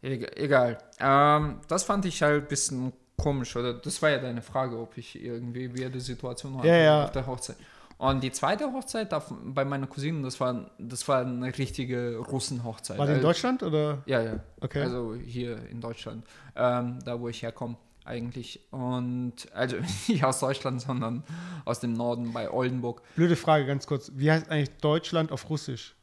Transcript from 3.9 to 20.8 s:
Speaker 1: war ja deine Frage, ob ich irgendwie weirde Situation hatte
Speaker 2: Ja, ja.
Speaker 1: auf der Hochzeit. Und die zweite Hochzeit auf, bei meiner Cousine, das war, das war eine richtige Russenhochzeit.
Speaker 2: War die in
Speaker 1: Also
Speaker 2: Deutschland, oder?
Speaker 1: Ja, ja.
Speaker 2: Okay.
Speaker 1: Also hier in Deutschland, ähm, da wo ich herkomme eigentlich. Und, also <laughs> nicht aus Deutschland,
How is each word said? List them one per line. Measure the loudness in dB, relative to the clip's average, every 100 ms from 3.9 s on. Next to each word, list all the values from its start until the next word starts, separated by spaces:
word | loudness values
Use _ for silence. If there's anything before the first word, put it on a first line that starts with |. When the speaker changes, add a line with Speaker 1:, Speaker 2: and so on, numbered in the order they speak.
| 0
Speaker 1:
war | 2
ja | 2
deine | 0 -6
Frage, | -4 -2 -2 -4
ob | -8 -12
ich | -16 -12
irgendwie | -8 -8 -8 -8 -8 -6
weirde | -6 -6
Situation | -8 -8 -8 -8 -8 0
hatte | 6
Speaker 2:
Ja, | 8
ja. | 8 6
Speaker 1:
auf | 4
der | -2 -4
Hochzeit. | -6 -8 -12 -18 -20 -20 -2
Und | 0 2
die | 0
zweite | -2 0 0 -2
Hochzeit | -6 -6 -6 -2
auf, | -4 -4 -12
bei | -6 -2
meiner | -2 -2 -6
Cousine, | -6 -4 -2
das | -4 -2
war, | -2 -2 -8 _
das | -10 -8 0
war | 2
eine | 2 -2 -4 -2
richtige | -4 -2 -4 -2 -2 -4
Russenhochzeit. | -4 -4 -2 -4 -6 -8 -8 0
Speaker 2:
War | 2
die |
in | 4
Speaker 1:
Also | 4
Speaker 2:
Deutschland, | 4 2 0
oder? | 0 0 0 -2
Speaker 1:
Ja, | 0 0
ja. | 0 -4 -10 -10
Speaker 2:
Okay. | -6 -2
Speaker 1:
Also | -2 -2 -4
hier | -6 -8 -6 -6 -6 -10
in | -10
Deutschland, | -10 -10 -10 -12 -14 -20 -16 0
ähm, | 2 2 -2 -6
da | -6 -6
wo | -6
ich | -6
herkomme | -8 -6 -8 -10 _ _
eigentlich. | -10 -8 -6 -8 -12 -14 _
Und, | -6 -2 -2 -2 -2 -4 -6 -12
also | -2 0 0 -2
<laughs> | -4 2
nicht | 4
aus | 4 2
Deutschland, | 0 0 -2 -4